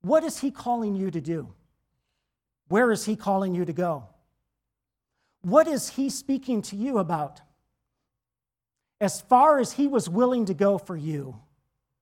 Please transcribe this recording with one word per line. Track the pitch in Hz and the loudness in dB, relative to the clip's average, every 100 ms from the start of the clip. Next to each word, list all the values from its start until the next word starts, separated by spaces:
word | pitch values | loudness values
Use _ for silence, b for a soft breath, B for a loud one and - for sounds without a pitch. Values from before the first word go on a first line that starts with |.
What | 175 311 | 2 2
is | 320 - | 2 -4
he | 277 | -6
calling | - 240 240 220 196 | -6 -4 -2 -2 -2
you | 190 | -4
to | 165 | -4
do? | 147 165 120 - _ _ _ _ _ _ _ _ _ _ _ | -6 -8 -8 -20 _ _ _ _ _ _ _ _ _ _ _
Where | 190 247 | 2 2
is | 214 | 2
he | - 214 | -2 -4
calling | 202 190 190 | -2 -2 0
you | 180 170 | -2 -4
to | |
go? | 160 180 147 107 _ _ _ _ _ _ _ _ _ _ _ _ _ | -2 -4 -4 -10 _ _ _ _ _ _ _ _ _ _ _ _ _
What | 180 262 320 | 2 4 4
is | 277 - | 0 -4
he | - 277 | -4 -4
speaking | - - 269 269 226 | -4 -4 -4 -2 -4
to | - 202 | -4 -8
you | 247 240 | -2 -2
about? | 165 165 151 - _ _ _ _ _ _ _ _ _ _ _ _ _ _ _ _ | -2 -4 -4 -10 _ _ _ _ _ _ _ _ _ _ _ _ _ _ _ _
As | 202 - | -4 -4
far | - 247 302 285 | 4 6 8 6
as | 233 | 2
he | - 285 | 0 0
was | 262 175 | 0 0
willing | 180 254 254 202 | 0 2 2 -2
to | |
go | 165 196 196 | 2 2 0
for | - 170 | -4 -10
you, | 151 147 131 107 _ _ _ _ _ _ | -6 -6 -8 -16 _ _ _ _ _ _